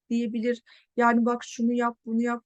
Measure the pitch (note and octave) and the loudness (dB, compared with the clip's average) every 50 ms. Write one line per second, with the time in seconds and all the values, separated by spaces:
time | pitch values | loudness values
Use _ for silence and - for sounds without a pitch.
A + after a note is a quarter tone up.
0 | _ - A#3 A#3 A#3+ A3+ A3+ A#3 A3 B3 A#3+ A#3 _ _ - - _ _ _ A#3+ | _ -4 -2 -2 -2 -2 -4 -2 -2 -2 -2 -4 _ _ -20 -20 _ _ _ 2
1 | A#3+ A#3 A#3 A#3+ A3+ A#3+ A#3+ A#3 - - - - A#3 A#3 A#3+ A#3+ A#3+ A#3 A#3 _ | 4 4 4 4 4 2 0 -2 -6 -10 -6 -4 -2 0 0 0 -2 -2 -4 _
2 | - A3+ A3+ A3+ A#3 A#3+ A#3+ A#3 - | -8 -4 -2 -2 0 -2 -4 -6 -8